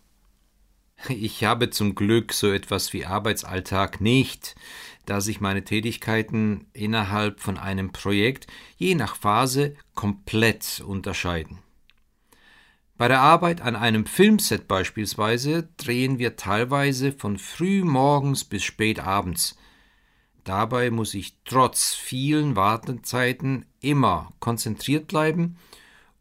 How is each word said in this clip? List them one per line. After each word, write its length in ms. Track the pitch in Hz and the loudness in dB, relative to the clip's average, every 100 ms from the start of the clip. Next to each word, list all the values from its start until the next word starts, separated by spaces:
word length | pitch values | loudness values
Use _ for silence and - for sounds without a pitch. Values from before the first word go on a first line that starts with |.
| _ _ _ _ _ _ _ _ _ _ - | _ _ _ _ _ _ _ _ _ _ -8
Ich 360 | 123 107 - | -6 -6 -2
habe 260 | 107 117 120 | 0 2 0
zum 240 | - 104 | 0 -2
Glück 380 | 98 101 113 113 | 0 2 2 2
so 200 | - 104 | 0 0
etwas 400 | 98 - 98 - | 0 -2 -4 -4
wie 140 | 98 76 | -6 -4
Arbeitsalltag 920 | 98 107 101 - 92 90 98 98 - | -4 -2 -4 -4 -8 -4 -2 -2 0
nicht, 540 | 110 127 131 - - - - - - - - | 2 4 2 -2 -14 -16 -20 -18 -20 -18 -6
da 140 | 101 | -4
sich 200 | 98 104 | -2 -4
meine 240 | 101 98 | -2 -2
Tätigkeiten 1040 | 95 104 107 85 - 110 110 113 107 101 - | -2 -2 -2 -6 -2 -2 0 0 0 -2 -8
innerhalb 680 | - 107 113 98 104 104 104 | -8 -4 -2 -2 0 -2 -4
von 160 | - 95 | -6 -6
einem 360 | 95 98 95 | -4 -4 -4
Projekt 540 | - - 101 107 135 - - - _ | -6 -2 2 2 0 -12 -20 -20 _
je 180 | 175 | 0
nach 220 | 175 107 - | 2 0 -2
Phase 600 | 104 107 131 131 147 143 - | 2 2 2 2 0 -2 -14
komplett 880 | - 101 101 - 110 113 107 - - - | -4 -2 -4 -2 2 2 2 -6 -10 -8
unterscheiden. 720 | 98 92 92 92 87 78 - _ _ _ _ _ _ _ _ _ _ _ _ _ _ | -6 -6 -4 -4 -4 -6 -14 _ _ _ _ _ _ _ _ _ _ _ _ _ _
Bei 120 | 120 | 2
der 120 | 131 | 6
Arbeit 420 | 135 165 170 170 | 6 6 4 0
an 140 | 123 113 | -2 0
einem 280 | 117 110 | 2 2
Filmset 640 | 107 - 202 214 - 104 - | 0 4 6 6 4 -2 0
beispielsweise 1000 | 95 90 - 101 - 107 120 135 165 160 _ | 0 0 -4 -6 -2 0 0 0 -2 -4 _
drehen 400 | - 120 131 131 | -4 0 0 0
wir 180 | 120 - | -2 -4
teilweise 760 | 95 101 123 139 139 131 135 | -2 0 0 0 0 0 -2
von 260 | 135 104 98 | -2 -6 -6
früh 440 | - - 180 196 | -8 -4 0 2
morgens 640 | 175 165 139 143 139 135 | 2 4 4 4 2 -2
bis 180 | - 104 | -4 -6
spät 380 | - - 110 104 | -6 -2 0 0
abends. 560 | 95 98 92 85 - - _ _ _ _ _ _ _ _ | -2 -2 -2 -2 -4 -6 _ _ _ _ _ _ _ _
Dabei 460 | - 95 113 123 123 | -6 -2 0 0 0
muss 240 | 113 107 | 0 -4
ich 220 | 101 - _ | -6 -10 _
trotz 500 | - 127 123 - - | -2 2 4 2 -2
vielen 600 | - - 127 139 151 147 107 | -2 -6 -4 0 2 2 2
Wartezeiten 1080 | 98 113 - 123 - 127 123 127 135 131 - _ | 2 2 -4 -8 -4 0 0 0 -2 -4 -6 _
immer 520 | 135 147 120 85 - - | 0 2 4 2 -4 -6
konzentriert 680 | - 117 - 104 - 147 151 | -4 -2 -4 -6 -2 -2 0
bleiben, 500 | 156 156 170 170 170 - - - - _ _ | 0 0 0 -2 -4 -20 -20 -20 -20 _ _